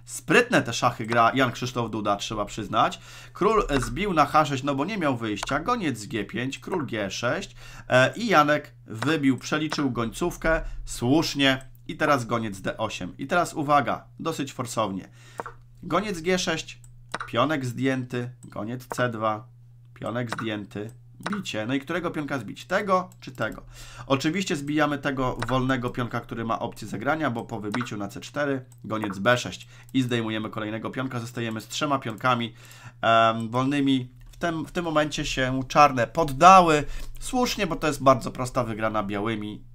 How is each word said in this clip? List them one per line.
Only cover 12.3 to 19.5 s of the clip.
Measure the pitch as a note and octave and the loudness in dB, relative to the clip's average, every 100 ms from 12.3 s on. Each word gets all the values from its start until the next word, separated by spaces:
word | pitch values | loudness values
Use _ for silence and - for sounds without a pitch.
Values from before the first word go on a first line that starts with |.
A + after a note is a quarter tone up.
| A#2 A2+ F#2+ | -2 -4 -6
D | - - | -6 -4
osiem. | G#2+ - F2 - | -4 -4 -10 -10
I | C3+ | -2
teraz | F3 E3 | 0 0
uwaga, | D3+ C#3+ C#3+ A#2 F2+ - - | -2 2 2 2 -2 -6 -8
dosyć | E3 D#3+ C3+ | -6 -4 -6
forsownie. | - A#2 - G#2+ F#2+ F2 - - - - - - - | -6 -6 -2 -2 -4 -10 -18 -16 -12 -12 -14 -20 -16
Goniec | - E3 G#3+ F3+ | -2 -2 0 -2
G | D#3+ F#3 | 0 0
sześć, | F3+ D#3+ - - - - - - - | 0 -4 -6 -14 -20 -20 -12 -12 -4
pionek | A2+ C3+ D3+ B2+ | 0 2 0 -2
zdjęty, | A#2 C3 C3 B2+ B2 A#2+ - | -2 0 0 -2 -6 -6 -10
goniec | - - G#2+ B2 - | -14 -10 -8 -8 -8
C | - B2 | -2 -2
dwa, | A2+ A2 G#2+ - | 0 -2 -2 -6